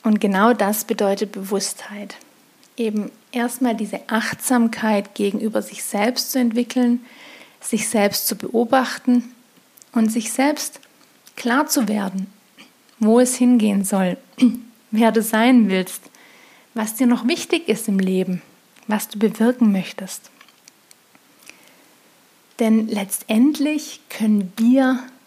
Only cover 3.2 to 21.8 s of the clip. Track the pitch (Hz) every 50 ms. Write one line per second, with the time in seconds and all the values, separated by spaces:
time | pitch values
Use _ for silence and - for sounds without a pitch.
3.2 | _ _ - 247 233 240 - - 262 233 220 226 214 196 - - - - 226 214
4.2 | 220 - - - - - 254 247 233 226 226 - 226 220 214 202 196 - - -
5.2 | 208 202 202 - - 220 220 214 208 - - - - - - 202 202 233 247 -
6.2 | - - - 269 247 233 226 240 240 240 - 262 247 240 240 240 - - - -
7.2 | - - - - - - _ _ - - - 214 - - - 220 202 202 - -
8.2 | - - 214 185 - - - 226 240 226 254 262 247 - - - - - 247 247
9.2 | 226 - - _ _ _ _ _ _ _ _ _ - _ - 233 220 220 220 240
10.2 | 220 - - - 262 294 302 294 - - - - _ _ _ _ _ _ _ _
11.2 | _ - _ - - 240 233 277 302 294 - 294 233 202 214 214 202 196 185 190
12.2 | 190 - - _ _ _ _ _ - _ _ _ _ _ _ _ 220 214 226 240
13.2 | 254 254 254 - 247 247 247 233 214 214 202 196 196 - 214 190 190 180 180 -
14.2 | - _ _ - 254 233 - - - - _ _ _ _ 220 214 240 226 214 226
15.2 | 214 220 - 220 226 247 262 240 220 190 190 185 180 180 - - _ - _ _
16.2 | - _ _ - _ _ _ _ _ _ _ 220 214 214 - - 262 240 240 247
17.2 | 233 247 339 349 - - - 320 - - 226 - - - 196 190 190 185 190 185
18.2 | 185 190 185 170 - _ _ _ _ _ _ _ _ - 214 214 - - - 208
19.2 | 226 208 214 - 220 240 247 247 240 214 196 190 180 - - - 196 185 - -
20.2 | _ - _ _ - _ _ _ _ - _ _ _ _ - _ _ _ _ _
21.2 | _ _ _ _ _ - - _ _ _ _ _